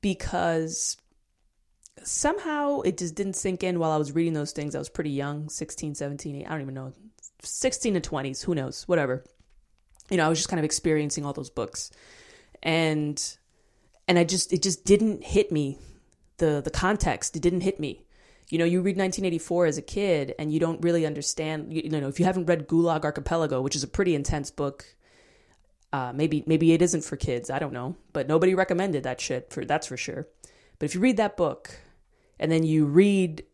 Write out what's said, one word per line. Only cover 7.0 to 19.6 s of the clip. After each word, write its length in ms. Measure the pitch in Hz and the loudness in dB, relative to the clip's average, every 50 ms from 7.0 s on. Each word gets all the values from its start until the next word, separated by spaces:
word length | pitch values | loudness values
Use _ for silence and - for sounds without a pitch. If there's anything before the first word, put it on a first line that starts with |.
| 202 220 _ _ - - _ _ | -20 -20 _ _ -20 -20 _ _
sixteen 540 | - - - - - 262 - - - 233 202 | -12 -10 -8 -2 -2 -2 -2 0 -2 0 0
to 60 | 180 | 0
twenties, 420 | - - 160 143 135 139 131 - | -2 -2 -6 -6 -4 -6 -8 -6
who 120 | - - 175 | -4 -2 -2
knows, 320 | 151 131 131 131 - - | -2 -2 -6 -8 -10 -2
whatever. 380 | - 180 165 147 127 127 127 - - _ _ _ _ _ _ _ _ _ _ _ _ _ _ - - | 0 2 2 2 0 -2 -4 -6 -14 _ _ _ _ _ _ _ _ _ _ _ _ _ _ -6 -2
You 80 | 196 175 | 2 2
know, 80 | 156 | 4
I 20 | 156 | 4
was 100 | 165 156 | 2 0
just 120 | - - | 0 -2
kind 100 | - 170 | -2 0
of 60 | 151 | 0
experiencing 580 | 151 156 - - 170 156 151 151 147 - - 147 | 0 -2 -2 0 2 2 2 0 -2 -4 -4 -6
all 80 | 143 | -6
those 160 | 139 - 131 131 | -6 -8 -10 -8
books. 420 | _ - 113 - - - - - - - - - - - - - - - - _ _ - | _ -6 -6 -6 -6 -12 -12 -12 -14 -20 -20 -20 -20 -20 -20 -20 -20 -20 -20 _ _ -8
And, 560 | - 165 160 165 165 160 156 151 151 147 147 - - - - _ _ _ _ _ _ _ _ _ _ _ _ _ _ | -4 0 0 2 2 2 2 0 -2 -2 -4 -4 -6 -8 -10 _ _ _ _ _ _ _ _ _ _ _ _ _ _
and 120 | - 175 175 | 4 4 4
I 60 | 170 | 4
just, 280 | 165 190 180 - - | 4 2 -2 0 0
it 80 | - 175 | 0 0
just 240 | - 196 170 - _ | 0 0 -2 -2 _
didn't 400 | - 202 202 220 220 208 - - | 6 6 6 6 2 0 -2 -6
hit 260 | - - 208 - - | 0 2 2 2 2
me. 280 | 165 151 147 135 143 - - - - - _ _ _ _ _ _ _ - | 0 -2 0 -2 -4 -8 -14 -20 -20 -20 _ _ _ _ _ _ _ 0
The, 220 | 175 156 151 143 | 2 2 2 0
the 80 | - 156 | -2 -2
context, 680 | - - - 185 208 196 - 180 117 - - - - | -2 0 2 2 2 2 2 0 0 -2 -4 -6 -6
it 60 | 165 | 0
didn't 180 | 139 175 180 180 | 0 2 2 2
hit 180 | 180 208 - - | 0 -2 -2 -2
me. 260 | 151 139 - - - _ _ _ _ _ _ _ _ - | -6 -8 -8 -10 -16 _ _ _ _ _ _ _ _ -4
You 80 | 156 165 | 0 0
know, 60 | 170 | 2
you 180 | 170 175 185 | 2 2 2
read 140 | 180 196 185 | 2 0 0
nineteen 280 | 185 196 185 180 - 190 | 0 0 -2 -2 -2 -2
eighty-four 420 | 185 170 165 160 - 175 175 | -2 -2 -2 -4 -2 2 2